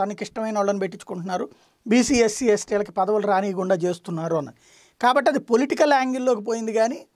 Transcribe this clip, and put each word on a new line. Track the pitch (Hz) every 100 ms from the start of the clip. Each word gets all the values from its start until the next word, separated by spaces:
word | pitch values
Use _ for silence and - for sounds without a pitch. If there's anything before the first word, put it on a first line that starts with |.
తనకి | 196 202
ఇష్టమైన | 208 233 220 208
వాళ్ళని | 202 202
పెట్టించుకుంటున్నారు, | 190 196 - 175 180 185 247 _ _ _ -
బీసీ, | 240 240
ఎస్సీ, | 247 226 - 240
ఎస్టీలకి | 202 - 208 208
పదవులు | 196 190 214 202
రానియకుండా | 190 202 185 185
చేస్తున్నారు | 185 180 175 - 165 165 160
అన్నది. | 131 - _ _ _ -
కాబట్టి | 240 277 262
అది | 285
పొలిటికల్ | - 233 277 - 302
యాంగిల్లోకి | 269 262 262 254 226
పోయింది | 214 226 220
కానీ | 220 226 320 -